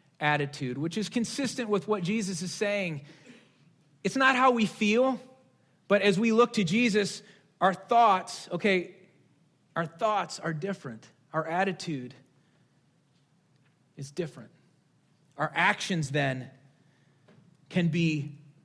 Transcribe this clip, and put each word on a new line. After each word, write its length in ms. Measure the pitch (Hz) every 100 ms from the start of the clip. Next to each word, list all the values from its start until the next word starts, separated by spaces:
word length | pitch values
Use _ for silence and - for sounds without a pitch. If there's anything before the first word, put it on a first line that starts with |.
| _ -
attitude," 580 | 151 147 139 - 131 135
which 220 | 165 220
is 100 | 202
consistent 640 | 240 226 - 269 - 220
with 160 | 202 -
what 140 | 214
Jesus 400 | 175 220 190 170
is 100 | 175
saying. 500 | - 208 202 180 147 - - - - _ _ _ _ _ _
It's 140 | - 262
not 200 | 262 254
how 140 | 262
we 160 | 240 208
feel, 540 | - 208 220 262 254 - - _ _ _ _ -
but 160 | 196
as 160 | 202 180
we 140 | 233
look 220 | 220 233
to 100 | 220
Jesus, 580 | 170 214 240 208 196 - - - _ -
our 120 | 185
thoughts, 760 | 180 - 233 226 185 - - -
okay, 460 | 170 214 185 175 - - _ _ _ _ _ _ -
our 100 | 165
thoughts 540 | - 220 208 170 -
are 120 | 165
different. 560 | 156 190 190 135 110 - _ _
Our 140 | 156 160
attitude 680 | 175 196 185 - 143 123 - _ _ _ _ _ _ _ _ _ _ _ _ _ _ _ _ _ -
is 140 | 143
different. 400 | - 160 - 110 _ _ _ _ _ _ _ _ -
Our 140 | 151
actions 560 | 165 185 202 - 175 139
then 400 | 143 139 127 123 - _ _ _ _ _ _ _ - _ _ -
can 200 | 185 170
be 440 | 165 165 156 139 - - -